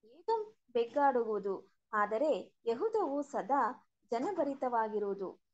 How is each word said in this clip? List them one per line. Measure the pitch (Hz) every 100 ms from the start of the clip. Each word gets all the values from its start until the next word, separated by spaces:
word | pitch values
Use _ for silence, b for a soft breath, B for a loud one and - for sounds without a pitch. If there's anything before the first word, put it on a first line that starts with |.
| 214
ಏದೋಮ್ | 285 381 440 427 _ _
ಬೆಗ್ಗಾಡುವುದು, | 240 233 285 277 247 220 208 196 190 - _ _
ಆದರೆ | 214 208 220 302 190 - _ 233
ಯೆಹೂದವು | 233 440 440 320 285
ಸದಾ | 285 220 190 277 220 262 _ _ _
ಜನಭರಿತವಾಗಿರುವುದು. | 233 311 359 285 269 254 233 220 208 202 196 180 - _